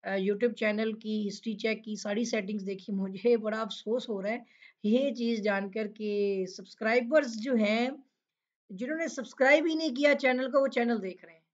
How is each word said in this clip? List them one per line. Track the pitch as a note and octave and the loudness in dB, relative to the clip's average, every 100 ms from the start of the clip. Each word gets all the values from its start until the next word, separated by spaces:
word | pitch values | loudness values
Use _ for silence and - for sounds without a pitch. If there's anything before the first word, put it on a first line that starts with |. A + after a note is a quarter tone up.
अ, | G3 G3 | -2 -2
YouTube | F#3+ G#3 A#3+ | 0 2 0
चैनल | A3+ A3 G#3 A3 | 0 -2 0 -2
की | A3 G#3+ G#3+ | -4 -4 -2
हिस्ट्री | G3+ G#3 A3+ | -2 -4 -8
चेक | G#3 A3+ G#3+ | -4 -2 -2
की, | A3 G#3 | -6 -8
सारी | G#3+ G3+ | -4 -2
सेटिंग्स | A#3 A3+ G3 G#3+ | 0 -2 -2 -6
देखी। | F#3+ F#3+ - | -6 -8 -6
मुझे | G3 G3 F#3+ A#3+ A#3 | -4 -4 0 2 2
बड़ा | G#3+ A3 | 2 -4
अफसोस | A3 - - B3 B3 | -6 -8 -4 -4 -2
हो | G3+ | -4
रहा | G3 | -4
है | A#3 - _ - _ | -6 -8 _ -20 _
ये | G#3 A#3+ C#4 | 2 4 2
चीज़ | A#3 A#3 A3+ | 0 -2 0
जानकर | G#3 G3 G3 G#3 G#3 | 0 0 -2 -6 -6
कि | G#3 G#3+ G#3 G3+ G3 F#3 | -6 -4 0 0 0 -4
सब्सक्राइबर्स | - F#3+ - A3 A#3+ A#3 D#4 C4+ A3+ | -8 -18 -6 0 0 4 2 2 -4
जो | B3 | 0
हैं, | A#3+ G#3 A3 B3 C#4+ _ _ _ _ _ _ _ | 2 2 2 0 -4 _ _ _ _ _ _ _
जिन्होंने | F#3+ B3 D#4+ E4 | -10 -6 -4 -4
सब्सक्राइब | - A3+ - C4 D4+ E4 | -6 -12 2 6 6 4
ही | D#4+ | 0
नहीं | D#4+ | 0
किया | B3 C#4+ | 2 4
चैनल | C#4 C4+ B3+ C4 | 4 2 2 2
को, | C#4 | 2
वो | C4+ | 2
चैनल | C4 A#3 A3+ | 2 0 0
देख | F#3+ F3+ | -2 -10
रहे | E3+ | -18
हैं | E3 _ | -20 _